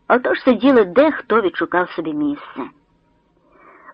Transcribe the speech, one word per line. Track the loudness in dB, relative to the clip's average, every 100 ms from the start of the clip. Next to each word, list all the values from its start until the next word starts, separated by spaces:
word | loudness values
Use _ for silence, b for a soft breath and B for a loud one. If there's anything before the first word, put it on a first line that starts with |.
| -2
Отож | 0 0 0
сиділи, | 0 2 4 4
де | 4 2 2
хто | 0 -2 0
відшукав | 0 -2 -2 -2 -4
собі | -6 -8
місце. | -4 -4 -6 -10 -14 -14 -16 _ _ _ _ _ _ b b b b b